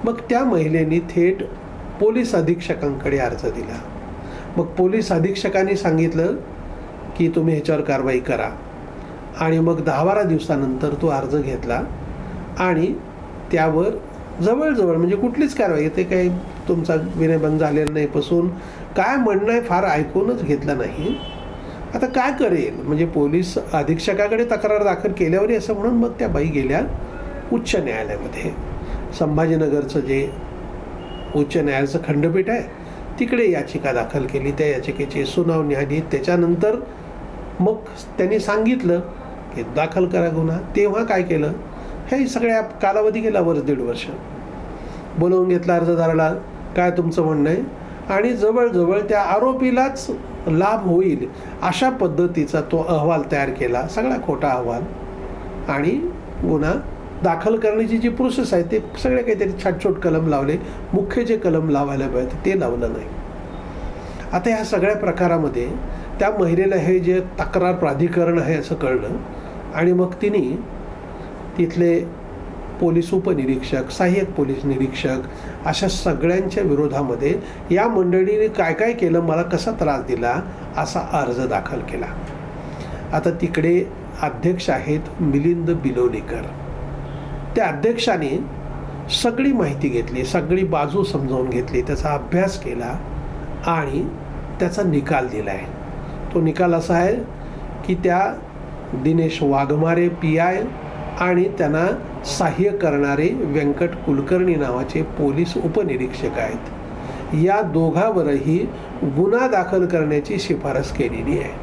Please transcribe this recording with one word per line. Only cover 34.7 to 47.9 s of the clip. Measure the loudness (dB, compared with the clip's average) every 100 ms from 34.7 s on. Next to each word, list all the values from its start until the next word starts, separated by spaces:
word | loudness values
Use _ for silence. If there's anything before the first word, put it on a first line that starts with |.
| 0 -2 -4 -4 -2 -2
सुनावणी | 0 2 2 2 0
आली. | 0 0
त्याच्यानंतर | 0 -2 2 4 4 4 2 0 -4 -12 -14 -12 -12 -12 -12 0
मग | 2 2 -4 -14 -14 -2
त्यांनी | 2 2
सांगितलं | 2 2 4 2 2 2 0 -10 -12 -12 -12 -8
की | -4 -2
दाखल | 0 2 2
करा | 2 2
गुन्हा. | 2 0 0 -2 2
तेव्हा | 4 2
काय | 2 2
केलं, | 2 2 0 -2 -8 -12 -12 -10 -2
हे | 0 2
सगळ्या | 2 2 2
कालावधी | 0 0 2 4 2 2
गेला | 2 2
वर्ष | 2 2
दीड | 2 0
वर्ष. | 0 -4 -6 -10 -10 -12 -12 -12 -12 -12 -12 -12 -8 0
बोलवून | 2 4 4
घेतला | 2 4 2
अर्जदाराला, | 4 4 4 4 2 0 -6 -14 -6 0
"काय | 2
तुमचं | 2 0 2
म्हणणं | 2 4 2
आहे?" | 2 -2 -8 -14